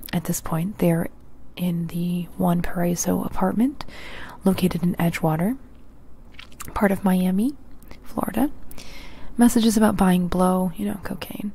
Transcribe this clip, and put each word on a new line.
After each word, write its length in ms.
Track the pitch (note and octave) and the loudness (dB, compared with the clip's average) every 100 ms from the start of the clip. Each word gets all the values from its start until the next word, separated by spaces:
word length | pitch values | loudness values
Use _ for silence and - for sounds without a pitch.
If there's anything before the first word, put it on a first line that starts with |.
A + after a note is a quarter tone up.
| - | -4
at 120 | F3+ - | -6 -2
this 160 | E3+ | -4
point, 360 | - E3 F3 G#3 | -2 -2 -2 2
they're 300 | F3 E3 - - - - - - | 2 2 0 -6 -16 -14 -12 -4
in 320 | F3+ E3+ E3 | -2 -2 -4
the 360 | E3+ F3 F3 E3+ - | -4 -2 -2 -4 0
Juan 240 | F3+ F3 | 2 2
Paraiso 640 | E3+ F3+ F3 F3 - F3+ - | 0 0 0 0 0 0 0
apartment, 600 | - F#3+ G3+ B3+ D4 - - - - - - | 2 2 4 2 0 -8 -10 -12 -10 -12 0
located 380 | G3 F#3+ F3+ E3+ | 2 4 2 2
in 140 | F3 - | 0 2
Edgewater, 640 | E3+ E3 E3 D#3 F3+ C4 - - - - - - - - - - - | 0 2 0 2 0 -2 -8 -18 -18 -18 -16 -16 -16 -18 -16 -12 -8
part 180 | - G3+ | 0 2
of 120 | F#3+ | 2
Miami, 500 | F#3+ F#3 F#3 F#3 A#3+ D4 - - - - | 2 2 2 2 0 -4 -12 -16 -14 -14
Florida. 460 | - - - - C4+ - - - - - - - - - | -8 -4 -2 0 0 0 -6 -6 -8 -10 -10 -8 -6 4
Messages 400 | A#3+ A#3+ A3 G#3+ | 6 6 4 6
about 200 | G#3+ G3 | 4 6
buying 300 | F#3+ F3+ F3 | 4 4 2
blow, 440 | F3+ F#3 F#3 F#3 E3+ | 2 4 4 0 -2
you 100 | G#3 | -6
know, 140 | G3 | -6
cocaine 500 | - - - - G3+ | -6 -8 -8 -8 -8